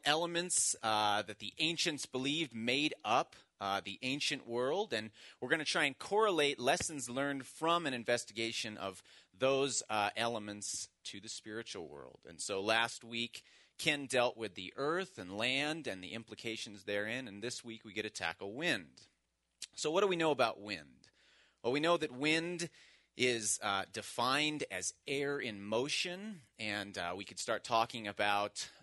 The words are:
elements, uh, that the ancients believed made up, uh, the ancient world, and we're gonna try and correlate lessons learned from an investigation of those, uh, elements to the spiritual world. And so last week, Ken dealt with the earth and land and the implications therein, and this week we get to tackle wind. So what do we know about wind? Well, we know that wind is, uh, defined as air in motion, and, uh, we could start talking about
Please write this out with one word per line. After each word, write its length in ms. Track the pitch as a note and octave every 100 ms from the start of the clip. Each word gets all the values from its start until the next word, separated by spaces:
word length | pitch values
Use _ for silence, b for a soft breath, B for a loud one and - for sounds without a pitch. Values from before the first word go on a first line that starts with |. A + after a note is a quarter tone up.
| D3
elements, 680 | D#3 E3+ E3+ F3 - - -
uh, 420 | A2 G#2+ G#2+ G#2
that 160 | G#2 G#2
the 120 | G#2 -
ancients 460 | D#3+ E3 F3 D3 -
believed 500 | C3 C3+ D3+ D3+ A2+
made 380 | A#2 C3 D3+ -
up, 320 | G#2 B2 E3+ - - _
uh, 220 | G2 G2
the 160 | F#2+ G2
ancient 440 | B2+ C#3+ - C#3+ G#2+
world, 460 | A#2 B2+ F3 G#3
and 180 | A2+ A2 B B B
we're 80 | B2+
gonna 160 | D#3 D3
try 180 | F3+
and 160 | D3 C3
correlate 640 | - G3+ A3 E3+ C#3+ C#3+
lessons 480 | B2 F3 - D3+ B2
learned 360 | B2 C#3+ C#3 B2
from 400 | - D#3+ E3+ D#3
an 80 |
investigation 840 | B2 A2 A#2+ - G#2+ A2+ A#2+ A2+ G#2
of 260 | F#2+ F2+ b b b F#2
those, 460 | C3 C3+ C#3 A#2 -
uh, 220 | G#2+ G2+ -
elements 720 | A#2 A#2 G#2 G#2 - - - _
to 160 | - G2
the 80 | G#2+
spiritual 600 | - A2 G#2+ A2+ G2+ D#2
world. 300 | C#2+ B1+ - -
And 140 | E2
so 220 | - G2
last 420 | G#2 A2 A#2 -
week, 400 | A#2 A#2 A#2 - b b b -
Ken 260 | D#3+ D3 C3+
dealt 320 | C3 B2 A2+
with 160 | G#2+
the 180 | F2+ F#2 -
earth 400 | C#3+ E3+ F#3 -
and 180 | F2+ G2+
land 520 | A#2+ C3+ D3 D#3+ B2+
and 140 | F#2+
the 100 | F2+
implications 680 | G#2+ A#2 G#2+ A#2 A2 - G2+
therein, 440 | F#2 G2+ G#2+ B2 B2+
and 140 | G2+
this 240 | A#2 - A#2+
week 180 | A2+
we 80 | G#2+
get 120 | G2+
to 60 | G#2
tackle 440 | - E2+ D#2+ G2
wind. 540 | A2+ E3+ A#2 D2+ B1+ - _ _ _ _ _ -
So 160 | - D3+
what 120 | E3+
do 60 | G3+
we 80 | F3
know 140 | D#3+
about 320 | C3+ A#2 -
wind? 480 | G#2 F2+ C#2+ B1 - b b b b b
Well, 100 | A#2
we 60 | C#3+
know 180 | D#3+ F3
that 140 | D3
wind 580 | B2 D3 D#3+ E3+ F3 E3+ b b b b -
is, 420 | B2+ A#2 G#2+ -
uh, 220 | G#2+ G2 F#2
defined 720 | A2+ - - A#2+ C#3 D3+ D3+ G#2+
as 220 | F#2 F#2 - -
air 320 | C#3 C#3+ C#3+
in 200 | B2 G#2
motion, 800 | G2+ A2 C3+ - F3+ F3+ G#3+ F#3 - -
and, 380 | A2 G#2 G2+ G2+
uh, 160 | F2 F#2
we 80 | G2
could 140 | -
start 240 | - A2
talking 440 | - A#2 A2+ A#2+ G#2+
about 640 | G2+ G#2 G#2 G#2 - - B